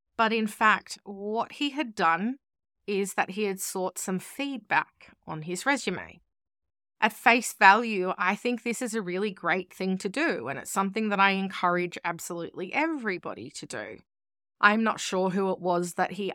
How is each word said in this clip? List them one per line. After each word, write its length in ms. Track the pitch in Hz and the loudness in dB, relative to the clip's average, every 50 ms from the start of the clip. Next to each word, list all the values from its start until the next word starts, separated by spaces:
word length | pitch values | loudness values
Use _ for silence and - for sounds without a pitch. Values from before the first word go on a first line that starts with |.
| _ _ _ - | _ _ _ 0
but 160 | 226 220 220 | 0 2 2
in 140 | 220 214 214 | 0 0 -2
fact, 500 | 208 - 226 214 202 190 - - - - - | 0 2 4 4 4 4 0 -6 -14 -14 -14
what 480 | 202 208 196 202 208 214 226 - - | -14 -12 -10 -6 -4 -2 -2 -4 -4
he 180 | - - 294 285 | -4 -4 -4 -4
had 240 | 262 285 311 233 208 | -2 -4 -6 -4 -2
done 440 | - 180 165 165 165 196 233 269 - _ _ _ _ _ _ _ _ _ - | 2 4 4 4 4 2 -2 -4 -6 _ _ _ _ _ _ _ _ _ -4
is 260 | 208 190 202 190 - | -2 -2 -2 0 0
that 160 | - - - | -2 -2 -2
he 140 | 185 202 214 | -2 -4 -2
had 180 | 196 190 190 | -2 -2 -4
sought 380 | - - - 190 185 185 - - | -6 -6 -4 -4 -4 -4 -4 -6
some 180 | - - 185 180 | -6 -4 -4 -4
feedback 960 | - - - - 285 277 269 254 - - - 151 156 - _ _ - - - _ _ - | -6 -8 -8 -6 -6 -6 -6 -8 -4 0 0 0 0 -2 _ _ -20 -20 -20 _ _ -12
on 160 | 160 156 156 | -10 -10 -8
his 240 | 170 175 185 - 269 | -6 -8 -4 0 0
resume. 520 | 285 - - 208 185 120 87 82 - - _ _ _ _ _ _ _ _ _ _ _ _ _ _ _ - | 0 0 0 -2 -4 -4 -6 -12 -16 -20 _ _ _ _ _ _ _ _ _ _ _ _ _ _ _ 0
At 140 | 214 220 - | 0 0 0
face 400 | - - 240 233 247 226 - - | 2 4 4 4 4 2 -2 2
value, 580 | - 214 190 196 226 240 226 214 190 180 185 175 - | 8 10 10 10 10 6 0 -2 0 0 -2 -2 0
I 160 | 185 180 208 | 0 0 0
think 300 | - - 247 247 220 - | 0 0 -2 -2 -2 -2
this 180 | 240 226 - | -4 -4 -2
is 140 | 262 233 214 | -4 -4 -4
a 60 | 226 196 | -4 -4
really 260 | 175 175 185 208 214 | -4 -4 -2 -2 -4
great 420 | 196 - - 170 165 190 180 - | -4 -4 -2 0 0 0 -2 -6
thing 280 | - - 190 190 190 185 | -8 -4 -2 -2 -2 -2
to 100 | - 196 | -2 -4
do, 380 | 190 269 302 294 226 - 110 127 | -2 0 0 0 0 -2 -4 -6
and 100 | 135 131 | -8 -8
it's 140 | - - | -8 -6
something 380 | - 196 196 196 190 220 220 214 | -2 -2 -2 0 0 -2 -2 0
that 100 | 202 190 | 2 4
I 140 | 196 196 196 | 4 4 4
encourage 640 | 190 190 190 - - - 180 175 175 180 180 - - - | 2 0 -4 -2 0 2 2 2 2 0 -2 -4 -6 -6
absolutely 680 | 175 170 170 - - 175 170 165 - - 143 185 185 - | -6 -6 -6 -8 -10 -8 -8 -8 -8 -8 -10 -10 -6 -2
everybody 800 | - 302 330 320 277 226 214 180 165 - 151 95 - 107 131 | -2 -2 -2 -2 -4 -4 -4 -4 -4 -6 -8 -10 -10 -12 -14
to 160 | - - - - | -14 -14 -12 -10
do. 320 | - 113 104 101 110 - - _ _ _ _ _ _ _ _ _ _ - | -10 -10 -10 -10 -12 -16 -20 _ _ _ _ _ _ _ _ _ _ 6
I'm 240 | - 208 214 220 226 | 6 6 6 6 2
not 160 | 220 - - | 0 -2 -2
sure 300 | - - 190 185 185 185 | -4 -2 0 0 2 2
who 220 | 175 196 196 190 | 0 0 0 0
it 80 | 180 - | -2 -2
was 340 | 170 180 175 175 175 175 - | 0 0 0 0 0 -2 -2
that 200 | - 180 - 180 | -2 -2 -2 -2
he 200 | 202 202 185 - | -6 -6 -6 -4